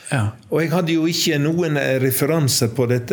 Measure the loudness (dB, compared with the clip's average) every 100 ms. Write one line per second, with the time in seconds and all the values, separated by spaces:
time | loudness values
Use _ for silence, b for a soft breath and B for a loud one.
0 | B -2 -2 -4 -4 -2 0 0 0 0
1 | 0 0 0 0 0 0 0 0 0 0
2 | 0 0 0 2 2 2 0 0 0 0
3 | 0